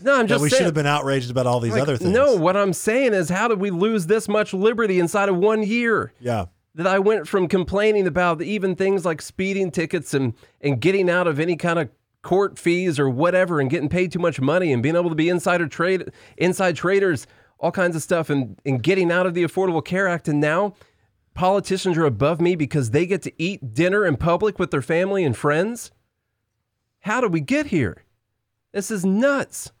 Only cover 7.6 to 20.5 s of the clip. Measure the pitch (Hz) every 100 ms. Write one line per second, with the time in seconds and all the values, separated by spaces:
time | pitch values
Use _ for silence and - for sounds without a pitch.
7.6 | 170 196 214 208 180 160 175 165 165 208
8.6 | 190 175 190 196 170 151 - - 190 196
9.6 | 185 180 160 175 - 139 131 - - _
10.6 | 143 123 156 196 180 175 180 143 170 165
11.6 | 170 170 131 _ _ _ - 180 196 -
12.6 | 170 175 185 139 135 123 175 185 185 156
13.6 | 131 156 143 175 180 175 175 135 131 175
14.6 | 175 123 135 170 175 156 165 180 202 175
15.6 | 160 - 175 185 - - - - 180 180
16.6 | 185 156 175 196 190 143 - _ _ _
17.6 | 165 190 175 165 - 170 156 143 117 -
18.6 | 143 127 123 190 170 175 185 175 165 185
19.6 | 190 165 - 180 190 170 - 147 151